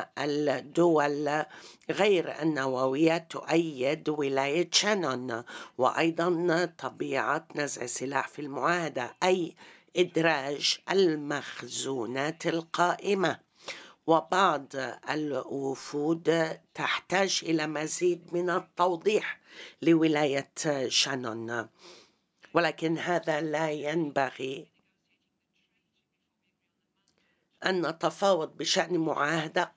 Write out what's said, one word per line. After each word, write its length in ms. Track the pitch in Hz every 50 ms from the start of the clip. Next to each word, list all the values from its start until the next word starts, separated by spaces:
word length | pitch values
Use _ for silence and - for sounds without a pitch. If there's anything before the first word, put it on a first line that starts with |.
| - - _ -
الدول 1300 | 135 147 147 147 151 147 131 - - 147 147 - 170 175 165 151 143 147 147 143 151 143 147 156 151 - - - - - - - _ -
غير 520 | 151 143 190 214 202 175 151 139 - - 151
النووية 760 | 160 151 143 135 135 131 127 131 131 135 143 160 160 160 170
تؤيد 880 | 165 - - 135 - 123 147 165 170 160 151 127 123 135 151 160 151 151
ولاية 600 | 151 147 147 139 135 135 135 139 143 165 175 170 -
شانون، 680 | - - 202 214 202 170 143 131 123 123 127 117 113 120 - - - - - - -
وأيضًا 840 | 123 123 - - 160 165 165 165 170 180 180 160 170 175 160 165 180 170 170 -
طبيعة 680 | - 127 - - 147 147 139 135 113 113 139 160 - - -
نزع 320 | - 147 139 - - 123
سلاح 420 | 123 - - 131 131 139 135 131 -
في 100 | - -
المعاهدة، 800 | 147 143 139 139 123 151 175 180 170 151 135 135 123 120 - _ -
أي 320 | 185 185 190 170 156 - - - - - - _ _ -
إدراج 800 | 165 180 170 - 165 165 170 160 143 131 139 147 143 156 - - - _ -
المخزونات 1600 | 175 190 196 175 156 151 147 143 147 143 127 - - - - 123 120 117 123 131 135 131 113 107 123 135 139 151 160 165 -
القائمة. 960 | 170 165 165 165 - - - 175 175 165 - - 185 202 196 185 160 123 - _ _ _ _ - - - - - - - _ _
وبعض 600 | - 165 160 156 - - 180 196 185 160 143 139 123 - 139 131 123 113 - - -
الوفود 1500 | 139 156 151 151 139 127 - - - 139 135 135 135 127 - - - 147 147 156 165 165 165 151 160 165 160 160 160 - _ _ -
تحتاج 680 | - 151 123 - - - - 170 190 196 190 180 - -
إلى 240 | - 160 160 151
مزيد 560 | 151 156 147 156 156 - - 175 180 175 170 165 - 165
من 180 | 175 180 175
التوضيح 920 | 170 180 170 - _ - 175 180 180 165 160 190 214 202 - - - - _ - - - - - - _ -
لولاية 680 | 151 170 165 160 165 160 147 151 143 135 139 135 - _ - - 160 147 139 131 113
شانون، 800 | - - - 143 139 131 123 117 110 113 113 113 120 117 110 113 _ _ - - - - - _ _ _ _ _ _ _ - - -
ولكن 440 | 160 170 160 151 - 165 160 165 156
هذا 420 | 131 175 175 165 - - 156 147
لا 300 | 160 156 147 151 160 156
ينبغي 960 | 151 151 135 147 151 170 165 147 139 - 139 127 - - 131 135 139 139 151 - _ _ _ _ _ _ _ _ _ _ _ _ _ _ _ _ _ _ _ _ _ _ _ _ _ _ _ _ _ _ _ _ _ _ _ _ _ _ _ _ _ _ _ _ _ _ _ _ _ _ _ _ _ _ _ _ _ _ -
أن 200 | 185 190 180 165
نتفاوض 720 | 143 160 165 - 165 156 - 202 196 190 170 156 147 -
بشأن 420 | - 139 - - 190 165 165 175 170
معاهدة 760 | 165 156 139 - 139 147 160 165 151 156 156 185 175 - -